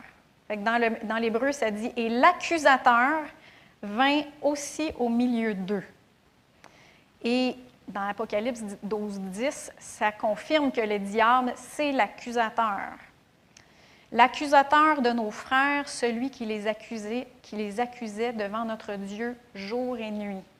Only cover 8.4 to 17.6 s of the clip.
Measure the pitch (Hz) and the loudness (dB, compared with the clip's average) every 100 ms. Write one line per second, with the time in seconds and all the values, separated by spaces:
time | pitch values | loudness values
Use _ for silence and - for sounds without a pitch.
8.4 | 247 240 202 202 196 214 208 196 190 190 | -2 -4 -8 -8 -4 -4 -4 -6 -8 -4
9.4 | 277 285 - - - - 214 214 226 202 | -4 -4 -12 -18 -14 -2 -2 0 -2 -2
10.4 | - 302 277 240 214 214 196 220 220 254 | 0 2 2 0 0 -2 -2 2 4 4
11.4 | 247 - - - 294 269 202 - 247 233 | 2 -4 -10 -4 0 2 0 -2 -6 -2
12.4 | 220 226 226 190 156 - - _ _ _ | 0 0 0 -2 -8 -12 -20 _ _ _
13.4 | _ - _ _ - - - 226 254 - | _ -20 _ _ -20 -20 0 6 6 4
14.4 | 294 277 277 302 311 294 240 233 214 - | 4 6 6 6 6 4 2 0 -4 -6
15.4 | - 262 285 285 277 - 240 226 269 - | 0 2 4 2 -2 -2 -2 0 -4 -6
16.4 | 214 214 208 214 - 226 208 240 - - | -6 -4 -4 -6 -8 -10 -6 -6 -8 -14
17.4 | - 214 | -10 -6